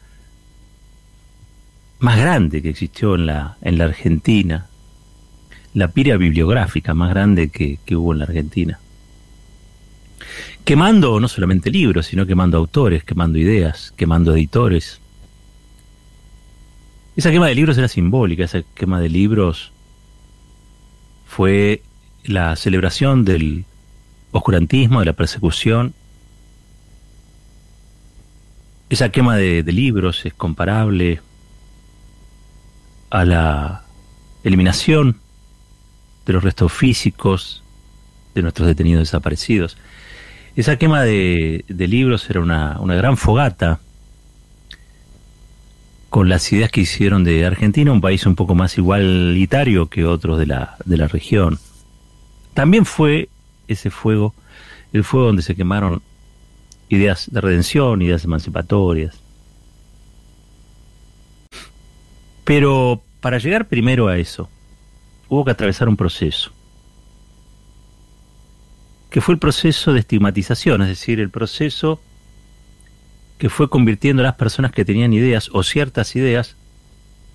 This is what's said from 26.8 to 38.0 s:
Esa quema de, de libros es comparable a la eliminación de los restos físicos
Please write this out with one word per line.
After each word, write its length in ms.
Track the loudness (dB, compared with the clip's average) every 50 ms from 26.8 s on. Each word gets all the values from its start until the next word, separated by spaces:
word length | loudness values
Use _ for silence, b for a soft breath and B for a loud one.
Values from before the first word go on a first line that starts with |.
| _ _ -20 -20 -20 -20 -20 -20 -20 _ -20 -20 -20 -20 -20 -20 -20 -20 -20 -20 -20 -20 -20 -20 -20 -20 _ -20 -20 -20 -20 -20 -20 -20 -20 -20 -20 -20 -20 -18 -10 -4
Esa 180 | -2 0 0 0
quema 260 | 0 2 2 2 2
de, 260 | 2 2 2 2 0
de 100 | 0 0
libros 540 | 0 0 0 0 0 0 -2 -2 -4 -4 -8
es 80 | -10 -10
comparable 880 | -6 -6 -6 -4 -4 -2 -2 0 0 0 0 0 0 0 0 -2 -4 -8 -14 -20 -20 -20 -20 -20 -20 -20 -20 -20 -20 -20 -20 -20 -20 -20 -20 -20 -20 -20 -20 -20 -20 -20 -20 -20 -20 -20 -20 -20 -20 -20 -20 -20 -20 -12 -6
a 160 | -2 0 2
la 600 | 2 4 2 2 0 0 -2 -4 -6 -8 -12 -16 -20 -20 -20 -20 -20 -20 -20 -20 -20 -14 -6 -2
eliminación 760 | 0 2 4 4 2 2 0 0 2 2 4 4 2 0 -2 _ _ _ _ _ _ _ _ _ _ _ _ _ _ _ _ _ _ _ _ -4
de 60 | -2 -2
los 100 | 0 0
restos 280 | 0 0 0 0 -2
físicos 880 | 0 0 0 0 0 0 -2 -4 -4 -2 -2 -2 -2 -2 -4 -10 -18 -20 -20 -20 -20 -20 -20 -20 -20 -20